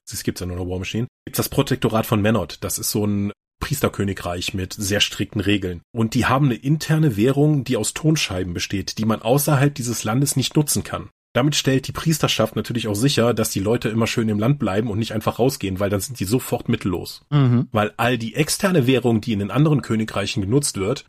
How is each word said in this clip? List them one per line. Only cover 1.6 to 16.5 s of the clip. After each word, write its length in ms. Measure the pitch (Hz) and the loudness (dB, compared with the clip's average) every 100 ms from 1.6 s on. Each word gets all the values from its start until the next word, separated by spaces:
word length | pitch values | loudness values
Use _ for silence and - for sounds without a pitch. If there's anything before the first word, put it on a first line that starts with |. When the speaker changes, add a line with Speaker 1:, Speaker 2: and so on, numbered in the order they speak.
| 135 131 117 110 - | 0 0 0 0 0
Speaker 1:
von 160 | 113 | 2
Menot. 360 | 104 110 82 - | 2 2 -2 -8
Das 180 | 92 - | -6 -6
ist 140 | 107 | -2
so 120 | 110 | 0
ein 280 | 104 101 101 - _ - | 0 0 -2 -6 _ -12
Priesterkönigreich 920 | - - 104 - 98 95 90 90 - | -6 -2 -2 -2 -4 -4 -6 -6 -6
mit 220 | 98 92 | -6 -6
sehr 260 | - 101 101 | -6 -2 0
strikten 400 | - - 101 110 | 0 -2 -4 -2
Regeln. 400 | 101 104 92 87 - | 0 0 -2 -8 -10
Und 220 | 117 113 | -4 -2
die 140 | 127 107 | 0 2
haben 180 | 131 143 | 4 2
eine 100 | 110 | 2
interne 600 | 135 156 - 156 156 98 | 0 0 0 2 2 4
Währung, 480 | 120 135 151 147 | 2 4 2 2
die 140 | 120 117 | 0 -2
aus 160 | 110 | -2
Tonscheiben 580 | - 156 160 - 92 92 | 0 2 2 0 -2 -4
besteht, 460 | 85 - 98 90 - | -4 -4 -4 -4 -2
die 80 | 110 | 0
man 160 | 107 | 0
außerhalb 520 | 113 139 151 139 143 | 2 2 4 4 2
dieses 300 | 143 120 113 | 0 -6 -4
Landes 320 | 107 120 143 135 | -2 0 2 0
nicht 180 | 117 | 0
nutzen 300 | 156 147 101 | 0 0 0
kann. 240 | - 87 - _ _ 117 | -4 -8 -10 _ _ 0
Damit 180 | 143 | 2
stellt 320 | - - 131 - | 2 2 0 0
die 60 | |
Priesterschaft 640 | - 160 160 147 - 110 113 | -4 0 2 2 2 0 0
natürlich 320 | - 117 113 | -4 -4 -2
auch 60 | |
sicher, 400 | 101 139 143 117 | 2 2 4 2
dass 160 | 110 110 | 2 0
die 100 | 101 | 0
Leute 300 | 98 123 117 | 0 0 0
immer 160 | 110 110 | 0 0
schön 240 | - 110 | 0 0
im 80 | 104 | 2
Land 200 | 113 143 | 2 2
bleiben 300 | 101 98 117 | 0 0 0
und 100 | 98 | -2
nicht 140 | 113 | -2
einfach 260 | 110 107 - | -2 -2 2
rausgehen, 400 | 127 - 95 92 | 0 0 -4 0
weil 100 | 101 | 0
dann 100 | 101 | 0
sind 180 | - 123 | -2 -6
die 60 | |
sofort 460 | 95 123 - | 0 0 0